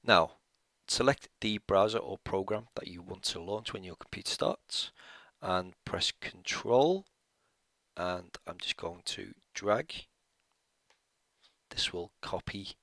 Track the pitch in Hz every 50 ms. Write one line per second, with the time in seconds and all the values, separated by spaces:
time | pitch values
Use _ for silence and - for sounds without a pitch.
0 | - - 107 87 80 - - _ _ _ _ _ _ _ _ _ _ - - -
1 | 135 135 139 - - - _ _ - 110 107 104 _ - 101 95 101 107 110 113
2 | - - 98 - _ - - 98 95 98 107 107 113 _ _ - - - 90 87
3 | 87 90 92 92 - - - 90 85 92 104 107 110 - - 101 92 90 85 _
4 | - _ - 95 - - - - - - - - _ - - - - - _ -
5 | - - - - - - _ _ - 95 92 90 90 92 - _ _ - - 90
6 | - - - _ - - - 92 - - - - - - 120 127 139 160 185 196
7 | 190 _ _ _ _ _ _ _ _ _ _ _ _ _ _ _ _ _ _ 85
8 | 87 90 90 90 90 87 - - _ 85 85 - - - - - - 85 85 90
9 | - - - - - - - _ _ _ _ - 101 101 104 120 - - - -
10 | - _ _ _ _ _ _ _ _ _ _ _ _ _ _ _ _ _ _ _
11 | _ _ _ _ _ _ _ _ _ _ _ _ _ _ - - - - - 87
12 | 87 85 _ _ - - - 87 - - - 101 95 - - _